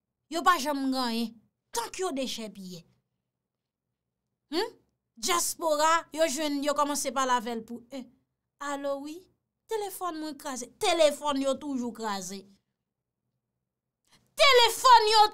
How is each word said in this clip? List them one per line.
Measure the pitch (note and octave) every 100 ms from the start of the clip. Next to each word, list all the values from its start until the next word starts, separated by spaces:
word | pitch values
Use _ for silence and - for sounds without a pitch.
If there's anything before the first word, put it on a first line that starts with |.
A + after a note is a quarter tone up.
| _ _ -
Yo | D#4+
pa | F4+ F4
janm | C4+ C#4 C4+
gen | C4
anyen | B3 A3+ A3+
eh, | - _ _ _
tank | A#4 A4+ -
yo | F#4
de | C4+ B3+
chè | - A3
pyè | F#3+ F#3 F3 - _ _ _ _ _ _ _ _ _ _ _ _ _ _ _ -
hmm, | D#4 A#4 - _ _ _ -
dyaspora | A3+ F4 - - E4 D4 D#4 E4 D#4+
yo | D4+ D#4+
jwenn. | C4+ D4+ C#4+
Yo | C#4+ C#4+
kòmanse | C#4+ C#4+ C#4+ B3
pale | C4 B3
avè | A3+ A3+
l | A3+
pou | A#3 -
en | C4+ - _ _ _ _ -
alo | C#4 C#4 C#4+ C#4
wi. | C#4+ E4 F#4 _ _ _ -
Telefòn | A4 G4+ - F4+ D#4
mwen | D#4 C#4+
kraze. | D4+ B3+ B3 -
Telefòn | G#4 E4+ D4+ D4 D4 C4+
yo | C4+ C4+
toujou | D4+ C4 A#3+ A3
kraze, | A3 G3 F3+ G3 F#3+ _ _ _ _ _ _ _ _ _ _ _ _ _ _ _ _ _ _ -
telefòn | D5 B4 A#4 A4+ B4 A#4 G#4+
yo | A4 G#4+